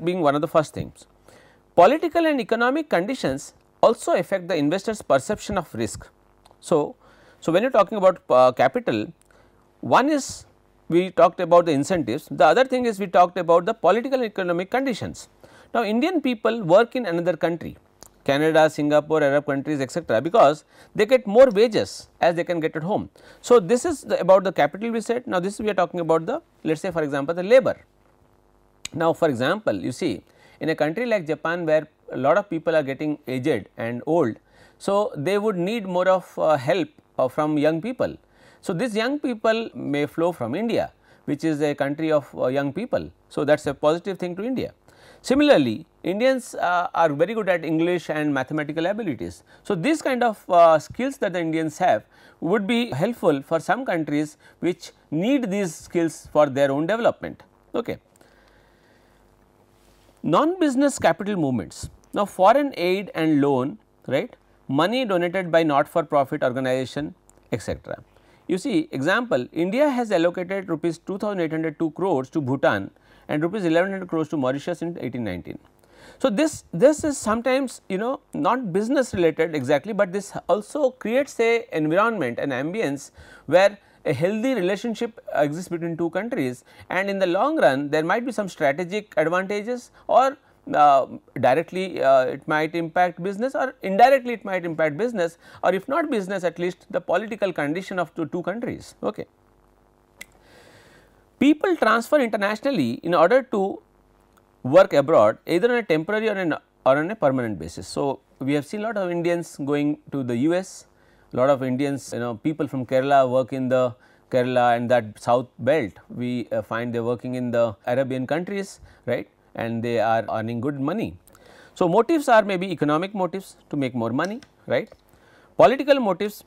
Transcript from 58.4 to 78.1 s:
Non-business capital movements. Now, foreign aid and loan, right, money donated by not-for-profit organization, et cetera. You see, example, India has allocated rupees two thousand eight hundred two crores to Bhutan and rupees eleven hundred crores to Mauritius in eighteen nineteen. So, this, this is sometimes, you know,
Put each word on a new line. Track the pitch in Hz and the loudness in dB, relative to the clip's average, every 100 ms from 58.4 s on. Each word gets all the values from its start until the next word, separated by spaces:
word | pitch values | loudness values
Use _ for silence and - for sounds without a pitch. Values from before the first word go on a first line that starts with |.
| _ _ _ _ _ _ _ _ _ _ _ _ _ _ _ _ _ _ | _ _ _ _ _ _ _ _ _ _ _ _ _ _ _ _ _ _
Non-business | - 180 302 370 302 254 285 - | 0 2 2 0 0 2 0 2
capital | - 165 202 196 | 0 0 -2 -2
movements. | 143 120 76 - - - _ | -2 -2 -6 -12 -16 -18 _
Now, | - 202 | -4 -4
foreign | - 190 262 277 - | 4 4 6 0 -2
aid | 175 190 180 | -2 -2 -4
and | 165 160 147 | -2 2 4
loan, | 143 131 131 - _ _ - | 4 2 -2 -6 _ _ -4
right, | 135 233 - _ _ - | -4 -4 -12 _ _ -4
money | 135 165 247 240 | 0 2 0 0
donated | 180 175 185 180 | 0 0 -2 0
by | 165 | 2
not-for-profit | 160 143 151 175 151 147 131 151 | 4 2 0 -2 0 0 0 -2
organization, | 131 123 131 131 127 143 156 - _ _ _ | -2 -2 -2 -2 -4 -6 -8 -12 _ _ _
et | 113 | -8
cetera. | - - - - - _ _ _ - | -6 -10 -10 -14 -16 _ _ _ -6
You | - | -4
see, | 285 170 156 | 0 -2 -2
example, | 131 147 214 247 123 - | -4 -2 -2 0 -2 -2
India | - 175 233 294 | -4 -2 0 0
has | 247 226 | 0 -2
allocated | 175 170 175 175 196 185 | 0 0 -2 -6 -8 -6
rupees | 156 170 160 | -4 -4 -6
two | - 196 | -8 -6
thousand | 208 196 | -4 -4
eight | 160 | -4
hundred | 160 160 151 | -4 -6 -4
two | 165 | -4
crores | 151 190 139 131 | -2 -2 0 -2
to | 165 | -4
Bhutan | 127 139 160 104 98 - _ _ - | -2 0 0 0 -4 -14 _ _ -6
and | 151 | -4
rupees | 170 214 170 | -2 -2 0
eleven | 165 190 | 0 0
hundred | 190 180 | -4 -6
crores | 165 156 | -4 -4
to | 160 | -2
Mauritius | 127 139 180 170 | -2 -2 -6 -6
in | 165 170 | -8 -8
eighteen | 131 123 | -8 -6
nineteen. | 110 90 - - _ _ _ - - - | -6 -8 -10 -16 _ _ _ -20 -20 -2
So, | 269 | 0
this, | 208 311 - - | 2 -2 -4 -10
this | 170 277 302 | 4 4 4
is | 311 269 | -2 -4
sometimes, | 320 233 247 262 262 - - | -2 -2 0 -2 -2 -8 -8
you | 190 | -6
know, | 233 | -4